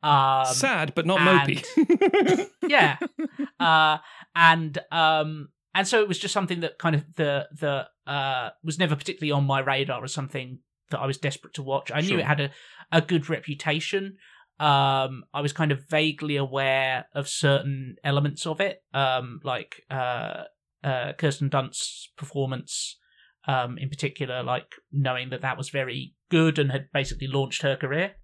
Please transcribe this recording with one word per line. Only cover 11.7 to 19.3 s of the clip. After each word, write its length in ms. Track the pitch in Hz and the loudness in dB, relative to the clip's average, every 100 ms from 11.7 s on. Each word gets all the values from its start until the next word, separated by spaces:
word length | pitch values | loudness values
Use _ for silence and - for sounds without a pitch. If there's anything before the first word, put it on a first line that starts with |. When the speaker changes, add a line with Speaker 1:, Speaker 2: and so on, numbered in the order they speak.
| 135 - | -4 -4
Speaker 1:
I 80 | 127 | -2
knew 80 | 175 | 0
Speaker 2:
Sure. 100 | 190 | 0
Speaker 1:
it 60 | 147 | 0
had 140 | 147 | 0
a, 100 | 143 - - - - | -2 -6 -20 -20 0
a 100 | 165 | 0
good 280 | 160 175 143 | 2 -2 0
reputation. 880 | 151 - 143 160 151 - 202 196 190 - - _ _ | -6 -6 -8 -4 -4 -2 -4 -6 -14 -20 -20 _ _
Um, 680 | 151 139 139 135 131 127 - | 2 4 4 2 -2 -6 -10
I 60 | 139 | -4
was 120 | 147 | -4
kind 180 | 143 156 | 0 0
of 180 | 139 - | 0 0
vaguely 480 | 156 156 147 151 143 | 0 0 -2 -4 -2
aware 680 | 139 135 135 135 131 131 - | -2 -2 0 2 0 -2 -6
of 140 | 147 139 | -8 -6
certain 680 | - 147 139 139 139 131 - | 0 2 2 0 -6 -8 -8
elements 420 | 143 143 147 147 - | -2 0 0 -2 -6
of 140 | 156 | -2
it, 220 | 196 - _ | -2 -4 _
um, 460 | 135 135 131 123 | -2 0 0 -4